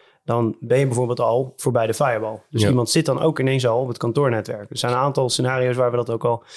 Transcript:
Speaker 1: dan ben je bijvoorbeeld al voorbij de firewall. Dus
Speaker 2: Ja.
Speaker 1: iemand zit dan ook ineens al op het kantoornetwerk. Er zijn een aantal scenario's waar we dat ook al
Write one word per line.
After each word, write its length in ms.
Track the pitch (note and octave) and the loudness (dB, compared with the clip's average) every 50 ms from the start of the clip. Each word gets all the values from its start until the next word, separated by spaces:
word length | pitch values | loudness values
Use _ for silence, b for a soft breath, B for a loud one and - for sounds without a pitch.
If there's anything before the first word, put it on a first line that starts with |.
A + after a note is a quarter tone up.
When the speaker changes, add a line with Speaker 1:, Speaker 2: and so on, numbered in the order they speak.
| b b b b b | b b b b b
Speaker 1:
dan 320 | - A#2 A#2+ A#2 A2+ A2 - | -2 -2 0 0 -2 -2 -6
ben 180 | - A#2 A#2+ C3+ | -2 0 2 2
je 80 | C#3+ | 2
bijvoorbeeld 340 | C3+ A#2+ A#2+ B2+ A#2 B2 B2 | 2 2 0 0 0 0 0
al 320 | A#2+ A2+ A2+ B2 C3+ C3 - | 0 0 2 0 -2 -4 -8
voorbij 300 | - - C3+ A#2+ B2 A2+ | -4 -2 0 2 2 0
de 80 | A2+ A2+ | 0 0
firewall. 480 | - D3 C3 A#2+ A2 A2 G#2+ A2 G#2+ - _ | 0 0 0 0 -2 -4 -6 -8 -10 -14 _
Dus 120 | - A#2+ | 0 2
Speaker 2:
Ja. 60 | G#2+ G2+ | 2 4
Speaker 1:
iemand 220 | B2+ B2+ A#2 - | 4 2 2 2
zit 160 | - D#3+ D#3 | 2 0 2
dan 140 | - - C#3+ | 2 0 2
ook 180 | - D#3+ D#3 - | 0 0 2 0
ineens 280 | B2+ C3 C3+ C3 B2 | 0 0 0 2 2
al 140 | A#2+ A2+ A#2+ | 2 0 0
op 80 | C3+ B2 | -2 -4
het 80 | A#2+ | -4
kantoornetwerk. 760 | - - A#2+ A#2 C#3+ C#3+ C3 A#2 A2 G2 - A#2 G#2 G#2 - | -4 -4 -2 0 2 2 2 0 0 -2 -6 -8 -10 -12 -12
Er 80 | - - | -8 -4
zijn 140 | - A#2+ | -2 -2
een 60 | B2 B2+ | 0 0
aantal 300 | C3 C#3+ C3+ - C3 B2 | 0 0 0 0 0 0
scenario's 460 | - - C3 B2+ C3 C3 B2+ B2+ B2 | 0 0 0 0 0 0 0 0 2
waar 140 | B2+ B2+ A#2+ | 2 0 0
we 60 | A#2+ | 0
dat 140 | A#2+ A#2 A2+ | 0 -2 -2
ook 140 | A#2 A2 - | -4 -2 0
al 200 | B2 A#2 A#2 B B B | -2 -2 -2 B B B